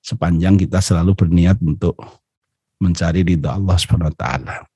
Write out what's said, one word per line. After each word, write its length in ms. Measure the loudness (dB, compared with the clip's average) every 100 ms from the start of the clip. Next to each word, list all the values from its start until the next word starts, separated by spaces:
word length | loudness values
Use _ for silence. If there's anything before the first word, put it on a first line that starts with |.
sepanjang 560 | -8 -4 -2 0 2 2
kita 240 | 2 -2
selalu 320 | 0 2 2 2
berniat 400 | 2 4 4 2
untuk 320 | 0 -2 -4 -6 -18 _ _ _ _ _ _ _
mencari 480 | -2 0 0 0
ridha 320 | 0 0 -2 -4
Allah 240 | 0 0
Subhanahu 320 | 0 0 0
wa 60 | -4
taala. 340 | -6 -6 -8 -14 -16